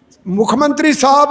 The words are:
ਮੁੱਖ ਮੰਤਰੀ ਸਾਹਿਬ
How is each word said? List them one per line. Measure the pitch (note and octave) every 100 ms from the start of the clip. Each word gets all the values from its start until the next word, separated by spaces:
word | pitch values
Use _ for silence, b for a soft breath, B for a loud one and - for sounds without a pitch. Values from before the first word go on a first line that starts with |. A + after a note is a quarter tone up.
| _ _ F#3
ਮੁੱਖ | F#3+ A3 A#3
ਮੰਤਰੀ | D4 C#4+ D#4
ਸਾਹਿਬ | C4+ C4+ C#4+ D4